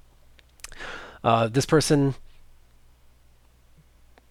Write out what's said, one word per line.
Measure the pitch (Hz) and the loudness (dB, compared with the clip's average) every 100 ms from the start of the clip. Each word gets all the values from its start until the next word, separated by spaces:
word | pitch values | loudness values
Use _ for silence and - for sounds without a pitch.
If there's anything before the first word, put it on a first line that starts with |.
| - _ - - - _ - - - - - - | -20 _ -20 -20 -20 _ -20 -16 -14 -14 -16 -4
Uh, | 117 113 113 | 0 2 2
this | 127 - | 0 2
person | 160 - 147 139 127 - - - - - - - - - - - - _ _ _ - - _ - - _ | 2 4 2 2 -2 -14 -20 -20 -20 -20 -20 -20 -20 -20 -20 -20 -20 _ _ _ -20 -20 _ -20 -20 _